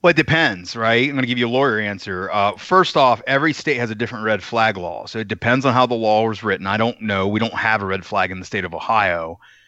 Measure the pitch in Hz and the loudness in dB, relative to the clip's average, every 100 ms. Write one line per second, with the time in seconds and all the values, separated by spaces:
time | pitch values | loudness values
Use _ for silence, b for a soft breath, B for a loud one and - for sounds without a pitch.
0 | 175 160 151 160 156 95 87 117 113 117 | 4 4 2 2 2 0 -10 -2 2 2
1 | 135 143 127 123 120 123 139 107 104 101 | 2 -2 -4 -2 0 2 2 0 -2 -6
2 | - 92 95 98 101 107 - 185 175 - | -8 -6 -4 0 0 -2 0 2 4 4
3 | 135 113 - 135 156 147 - 131 120 107 | 4 4 0 0 0 -2 -2 -2 -2 -4
4 | 110 117 110 107 - 117 113 95 87 85 | -6 -4 -2 -2 -2 0 2 0 -6 -8
5 | - 113 107 101 117 127 127 120 127 120 | -10 -8 -6 -4 0 2 2 4 2 2
6 | 110 107 113 107 110 95 95 104 113 - | 2 2 2 -2 -2 -2 0 0 0 0
7 | 107 98 95 104 113 - 113 110 98 95 | -2 0 2 0 -2 -2 0 0 0 -4
8 | 90 104 92 92 90 107 90 82 - 110 | -2 -2 0 -2 -6 -6 -6 -8 0 2
9 | 98 85 82 85 b b | 2 0 -4 -10 b b